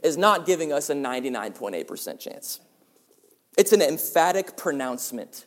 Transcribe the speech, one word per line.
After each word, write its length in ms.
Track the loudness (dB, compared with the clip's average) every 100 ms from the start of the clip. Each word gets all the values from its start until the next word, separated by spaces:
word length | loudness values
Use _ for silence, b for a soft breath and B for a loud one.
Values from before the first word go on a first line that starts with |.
is 140 | 0 4
not 280 | 4 4 2
giving 260 | 0 2
us 180 | -2 -2
a 60 | -2
ninety-nine 560 | -2 -4 -4 -4 -6
point 240 | -8 -6 -6
eight 120 | -8
percent 320 | -10 -10 -10
chance. 400 | -12 -14 -12 -14 _ _ _ _ _ _ _ _ _ 2
It's 160 | 6
an 80 | 6
emphatic 720 | 4 0 0 2 4 2 -2 -6
pronouncement 920 | -4 -4 -4 -6 -8 -10 -12 -16